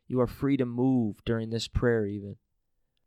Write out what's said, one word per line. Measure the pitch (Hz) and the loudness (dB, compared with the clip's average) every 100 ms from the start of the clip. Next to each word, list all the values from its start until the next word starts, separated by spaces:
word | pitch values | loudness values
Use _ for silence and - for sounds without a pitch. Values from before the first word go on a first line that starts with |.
| - | -4
You | 123 | 0
are | 120 | 0
free | - 139 135 | 0 0 2
to | 123 | 0
move | 120 131 127 110 - | 0 2 2 0 -4
during | - 113 113 | -4 -2 -2
this | 113 - | -6 -2
prayer | - 123 113 101 | 0 2 2 0
even." | 104 101 95 _ _ _ _ _ _ | -6 -10 -14 _ _ _ _ _ _